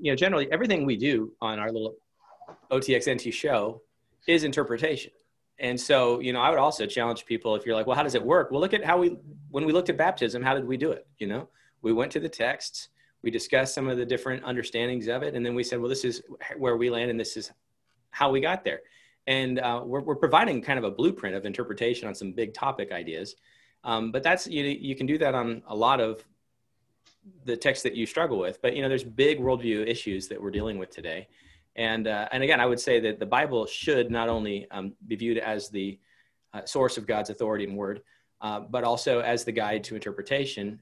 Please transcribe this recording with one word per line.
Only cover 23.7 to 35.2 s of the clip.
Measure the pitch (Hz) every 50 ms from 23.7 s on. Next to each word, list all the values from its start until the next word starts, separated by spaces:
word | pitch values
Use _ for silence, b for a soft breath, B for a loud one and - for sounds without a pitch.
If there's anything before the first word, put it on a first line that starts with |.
| _ _ -
Um, | 123 113 113 113 113
but | 113 135 -
that's, | 165 180 180 - -
you, | 160 147 143
you | 143 143 - - 139 135
can | - 135
do | 131 151 156
that | 156 139 131
on | 127 120 117 117 113 - -
a | 110
lot | 107 113 123 139 127
of | 113 110 110 110 - _ _ _ _ _ _ _ _ _ _ _ _ _ _ _ _ _ _ _ _ 196 185 170 135
the | 123 117 117
text | - 143 131 - -
that | 127 -
you | 120 113
struggle | - - 160 170 156 123 98
with. | 92 90 - -
But, | - 123 117
you | 143
know, | 135 135
there's | 135 123 -
big | 120 110 107 139 147 156 143
worldview | 123 131 131 120 120 117 110 104 107
issues | 113 117 117 - 110 98 95 95 -
that | 107 95
we're | 98 101
dealing | 98 104 104 113 107 98
with | 92 -
today. | - - 82 85 80 87 95 b b b b b b b b b _
And, | 113 117 113 110 113 110 110
uh, | 107 104 107 -
and | - 127
again, | 135 139 160 123
I | 120
would | 123 123 120
say | - - 123 117
that | 110 110 107 104
the | 113
Bible | 101 127 127 151 143 127 117 110
should | 107 - - - - 147 131 120 120
not | 117 117 117 117
only, | 117 113 107 104 101 98 101 -
um, | - 101 95 101 - - 101 107
be | 113
viewed | 104